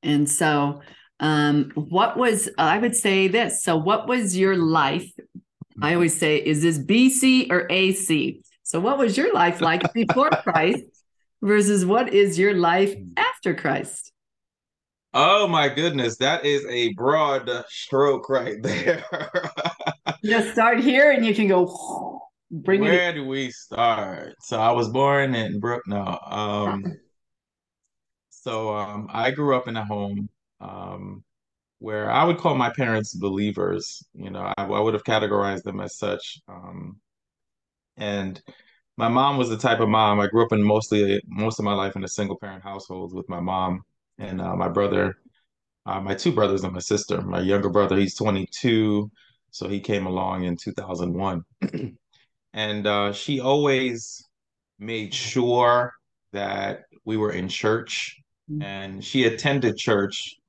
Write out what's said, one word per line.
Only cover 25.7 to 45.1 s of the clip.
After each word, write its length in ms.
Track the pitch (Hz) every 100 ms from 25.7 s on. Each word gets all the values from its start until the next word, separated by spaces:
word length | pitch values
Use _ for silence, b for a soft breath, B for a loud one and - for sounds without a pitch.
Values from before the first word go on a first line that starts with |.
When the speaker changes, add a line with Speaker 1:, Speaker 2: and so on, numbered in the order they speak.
| 120 95
Speaker 2:
no, 320 | 101 95 - -
um, 580 | 101 107 104 104 101
Speaker 1:
<laughs> 1500 | 98 156 _ _ _ _ _ _ _ _ _ _ _ _ _
Speaker 2:
so, 460 | - - 113 110 104
um, 320 | 101 104 107
I 200 | 113 120
grew 240 | 139 147 131
up 120 | 123
in 80 | 113
a 80 | 104
home, 440 | 104 101 101 101 _ _ _
um, 640 | 98 95 - - 98 98 _ _ _ _ _ _
where 320 | 110 107 107
I 120 | 135
would 140 | 165 165
call 180 | 165 139
my 140 | 123
parents 440 | 120 123 113 107
believers. 880 | - 98 95 104 95 92 92 - - -
You 160 | - 98
know, 220 | 95 95 98
I, 60 |
I 160 | 98 101
would 140 | 110
have 100 | 107
categorized 600 | - 110 104 101 98 95
them 160 | 98 98
as 180 | 98 -
such. 420 | 101 98 - - _
Um, 500 | 90 90 92 92 101 _ _ _ _ _ _ _ _ _ -
and 440 | 104 101 98 92 - b b b _ -
my 120 | 113
mom 300 | 123 139 139
was 120 | 120
the 80 | 110
type 220 | - 113
of 100 | 110
mom, 300 | 110 107 104
I 80 | 101
grew 160 | 113
up 100 | 113
in 100 | 110
mostly, 580 | 104 107 110 107 101 101 -
most 320 | 92 110 107
of 60 | 104
my 80 |
life 220 | 101 98 98
in 80 |
a 40 | 95
single 300 | - 101 98
parent 260 | 101 95
household 500 | 95 98 - 92 87
with 140 | 92 -
my 100 | 87
mom 420 | 87 95 92 92 - _ _ _
and, 240 | 98 92
uh, 140 | 90 92
my 120 | 90
brother, 480 | 85 101 98 95